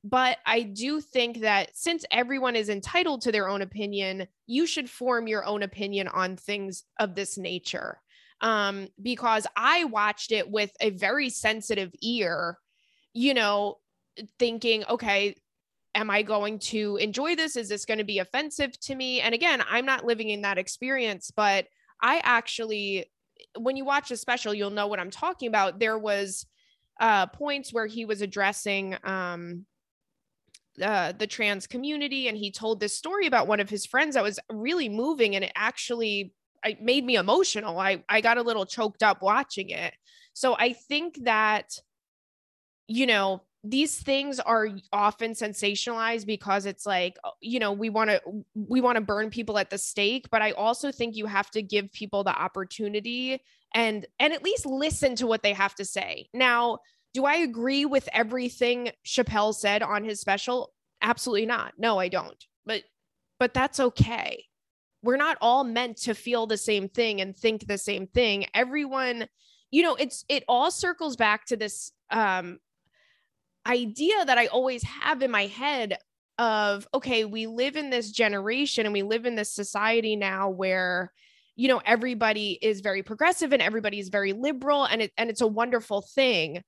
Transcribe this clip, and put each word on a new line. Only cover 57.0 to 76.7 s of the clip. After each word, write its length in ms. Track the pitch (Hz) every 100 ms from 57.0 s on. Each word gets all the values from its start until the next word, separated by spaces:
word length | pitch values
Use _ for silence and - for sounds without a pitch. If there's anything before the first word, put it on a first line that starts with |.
| _
do 120 | 254
I 120 | 277 311
agree 500 | 320 226 240 277 285
with 220 | 269 -
everything 800 | 220 226 247 247 - 240 247 240 -
Chappelle 480 | - - 240 214 214
said 300 | 208 202 208
on 220 | 220 208
his 160 | 214 208
special? 520 | - 196 - 247 - _ _ _
Absolutely 440 | 214 240 - 208 226
not. 260 | 240 - -
No, 220 | 226 202
I 80 | 185
don't. 380 | 185 - - - _ -
But, 160 | 220 - _ _ _ _ _
but 120 | 247
that's 280 | 254 196 -
okay. 640 | 254 - - 233 - - - _ _ _ _ _
We're 140 | 214 262
not 220 | 302 302
all 240 | 226 254
meant 320 | 262 233 247 220
to 120 | -
feel 320 | 220 - 240 226
the 100 | 214
same 320 | - 208 196
thing 320 | - 233 202
and 160 | 196 196
think 300 | 226 220 208
the 120 | 202
same 280 | - 196 190
thing. 400 | 247 240 202 -
Everyone, 720 | 214 247 294 277 262 254 240 214 _ _ _ _
you 100 | 277
know, 140 | 262 247
it's, 280 | 269 - -
it 160 | 277 -
all 240 | 247 302
circles 460 | - 359 349 320 240
back 300 | 220 214 -
to 100 | 233
this, 340 | 208 - - _ _
um, 480 | 220 208 185 175 175 _ _ _ _ _ _ _ _ _ _ 220
idea 580 | 247 233 226 311 427
that 140 | 330 247
I 80 | 233
always 380 | 233 262 247
have 380 | - 277 - 294
in 80 | 262
my 140 | 220 202
head 520 | 208 277 277 220 185 _ _ _ -
of, 480 | 233 214 208